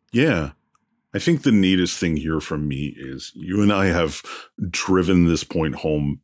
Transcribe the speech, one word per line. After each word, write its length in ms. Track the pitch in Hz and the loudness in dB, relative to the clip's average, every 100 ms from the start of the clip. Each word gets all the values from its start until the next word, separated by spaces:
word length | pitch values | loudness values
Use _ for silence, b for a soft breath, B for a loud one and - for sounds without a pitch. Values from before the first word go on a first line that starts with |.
| _ | _
Yeah. 400 | 117 156 95 73 - _ _ _ _ _ | 0 2 2 -2 -8 _ _ _ _ _
I 60 | 101 | -4
think 240 | - 160 | 0 2
the 80 | 139 | 4
neatest 460 | 107 95 92 87 - | 4 4 4 0 -2
thing 200 | 87 78 | -2 -2
here 240 | 76 78 | -2 -4
from 260 | - 78 73 | -4 -6 -4
me 260 | 67 71 - | -4 -8 -10
is 340 | 67 65 - - | -14 -14 -16 -14
you 260 | 82 101 | -6 0
and 100 | 104 | 2
I 140 | 101 98 | 4 2
have 340 | 85 82 - - B B - 92 | 2 0 -4 -12 B B -10 -8
driven 560 | - - 92 87 92 85 | -6 0 2 4 4 4
this 200 | 82 - | 2 -2
point 300 | 82 80 - | -4 -4 -4
home 440 | 80 76 73 67 | -2 -2 -2 -4